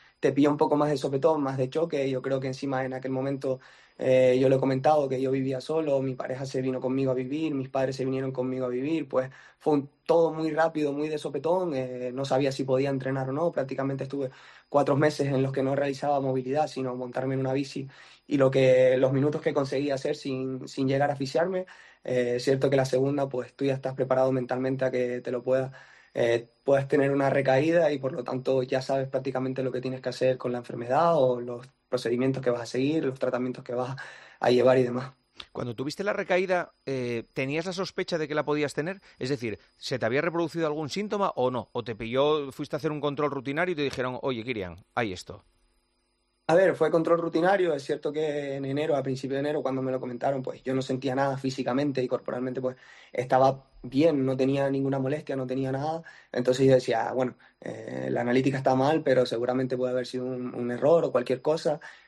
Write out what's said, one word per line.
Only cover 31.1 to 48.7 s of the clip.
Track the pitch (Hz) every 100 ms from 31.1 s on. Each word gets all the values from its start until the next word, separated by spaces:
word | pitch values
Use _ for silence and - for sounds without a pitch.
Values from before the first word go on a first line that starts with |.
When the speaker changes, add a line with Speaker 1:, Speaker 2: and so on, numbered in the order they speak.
| 160
Speaker 1:
o | 127 123
los | 123 120 - _ _
procedimientos | 123 117 120 131 135
que | 131
vas | 120
a | 113
seguir, | 127 139 156
los | 135 131
tratamientos | 127 123 127 123
que | -
vas | 120 131 135 - - - -
a | 120
llevar | 123 127 131
y |
demás. | 123 120 131 - _ - -
Speaker 2:
Cuando | - 127
tuviste | 113 135 -
la | 202
recaída, | 208 196 180 190 180 - _ -
eh, | 131 120 117 -
¿tenías | - 135 156 180
la |
sospecha | 180 175 - 185 170
de | 151
que |
la | 151
podías | 143 151 143
tener? | - 160 190 - -
Es | 127
decir, | 135 117 98 _ _
¿se | - 127
te | 113
había | 135
reproducido | 170 165 165 165 156
algún | 151 147
síntoma | 190 208 208 190 -
o | 127
no? | 127 -
¿O | 123
te | 120 107
pilló, | 113 127 147 156 139
fuiste | 123 143 151
a |
hacer | 156
un | 151
control | 143 143 147
rutinario | 135 123 147 180
y | 151
te |
dijeron, | 139 131 127 127
"Oye, | 139 120
Kirian, | 117 110 90 85 -
hay | 123 113
esto"? | 92 - 87 _ _ _ _ _ _ _ _ _ _ -
Speaker 1:
A |
ver, | 170 185
fue | 139 160
control | 165 165 170
rutinario. | 165 165 180 196 175
Es | 143
cierto | 135 147 151
que | 147 156 143 143 139
en |
enero, | 135